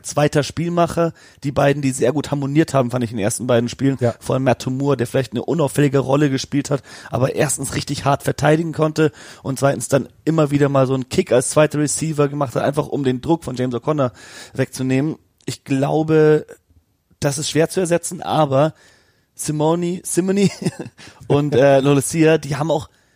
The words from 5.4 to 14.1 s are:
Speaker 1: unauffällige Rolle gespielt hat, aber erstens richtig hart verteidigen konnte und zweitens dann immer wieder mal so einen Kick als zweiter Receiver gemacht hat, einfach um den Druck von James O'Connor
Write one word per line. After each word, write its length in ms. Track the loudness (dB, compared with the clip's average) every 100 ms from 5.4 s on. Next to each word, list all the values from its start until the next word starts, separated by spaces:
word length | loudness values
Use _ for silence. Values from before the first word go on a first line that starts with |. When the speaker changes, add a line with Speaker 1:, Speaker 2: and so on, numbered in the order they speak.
Speaker 1:
unauffällige 560 | -2 0 0 2 2 2
Rolle 320 | 2 2 2
gespielt 400 | 0 -2 -4 -2
hat, 140 | -6 -6 -20 -8
aber 240 | -2 -2
erstens 400 | 0 -2 -2 -6
richtig 300 | -6 -6 -4
hart 180 | -2 0
verteidigen 500 | -2 0 2 2 0
konnte 380 | -2 0 2 0 0 -14 -10
und 160 | -8 0
zweitens 300 | 0 0 0
dann 200 | -2 -2 _
immer 280 | -2 0 2
wieder 160 | 2 2
mal 180 | 2 2
so 80 |
einen 140 | 0 -2
Kick 240 | -2 2
als 180 | 2 2
zweiter 300 | 2 2 0
Receiver 480 | -2 -2 -4 0 0
gemacht 260 | -2 -4
hat, 80 | -2
einfach 240 | -2 -2 -4
um 160 | -2
den 180 | -2 -2
Druck 220 | -2 -2
von 140 | -2 -6
James 180 | -4
O'Connor 380 | -4 -2 -2 -2